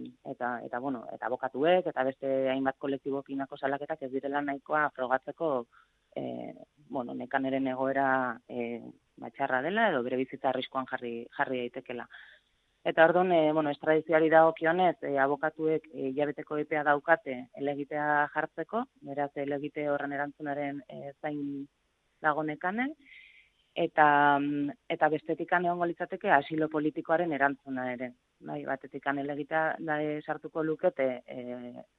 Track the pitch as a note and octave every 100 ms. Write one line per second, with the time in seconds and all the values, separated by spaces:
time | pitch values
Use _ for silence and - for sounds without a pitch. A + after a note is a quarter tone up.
0 | B2 B2 D3 C3 B2 A#2+ - A#2+ C#3 B2
1 | - - A2 B2+ C3 B2+ D#3 F3+ F3 C3
2 | C3 C3+ C3+ C3+ C3 C3+ C3+ - C#3 C#3
3 | C#3 C3+ C#3 C#3 C3+ C#3+ C#3 C#3 C#3+ D#3+
4 | C3 C3+ C#3 C#3+ C#3+ C#3 - D3+ D3 -
5 | B2 C3+ - - E3 B2+ A#2 _ _ _
6 | _ C#3 C3 B2 A#2 - - _ D3 C#3
7 | B2 C3 B2 C#3 C3+ C3+ C3+ B2+ C3+ C3+
8 | C3+ C3 B2+ A2+ - B2 A#2 A#2 B2 B2+
9 | _ - A#2+ - C3+ B2+ D3+ G#3+ A3 C#3
10 | A#2+ B2+ C3 C#3+ C3+ B2+ - C3+ C3 B2+
11 | A#2+ A#2 A#2+ - C3+ B2+ A#2+ C3+ C3+ B2
12 | A2+ - - - _ _ _ _ - E3+
13 | E3 E3+ F#3 E3+ D#3 D#3 D3 C#3+ D3+ D#3
14 | D#3+ D#3+ D#3+ D#3+ D#3+ D#3+ D#3+ F3 F3+ -
15 | C#3+ C#3 C#3 C#3 D#3 - D#3 D#3 - C#3
16 | C3+ C3 D3 D3 - D3+ D3+ D#3 D3 D3
17 | E3 E3 C#3+ B2 B2+ - C#3 C#3+ C#3 D3+
18 | D3+ D3 D3 D3+ D3+ - D#3+ A3 C4 _
19 | C#3+ C#3 C#3+ D3 C#3 C#3+ D3 D#3 D3 C#3+
20 | C#3+ C#3+ C#3+ - D3 C#3+ C#3+ C#3+ - D3
21 | C#3 - D#3 D3 C#3+ C#3 C#3+ _ _ _
22 | _ _ D#3 D3 D#3 D3+ F3+ A3 C4+ D#4+
23 | - - - - _ _ _ - E3+ -
24 | D3+ C#3+ D3 C#3+ C#3+ D3 C#3+ - - E3
25 | D3+ D3+ - D#3+ E3+ F3+ F3 F3 E3+ E3
26 | F3 F#3 G#3 C#3+ - D#3+ D#3 D#3 D3+ D#3+
27 | D#3+ E3 F3 C#3 C#3 C#3 C#3 C3 B2+ B2
28 | B2+ B2 _ _ D3+ D3+ C#3 C3+ C3+ C#3
29 | C#3+ C#3+ C#3+ D3 C#3+ D#3+ D#3+ - D#3+ D3+
30 | D3+ D3+ D3+ D3+ D#3+ E3 D#3+ D#3 F3+ D#3
31 | C3 B2 - C3+ B2 B2 B2 B2 -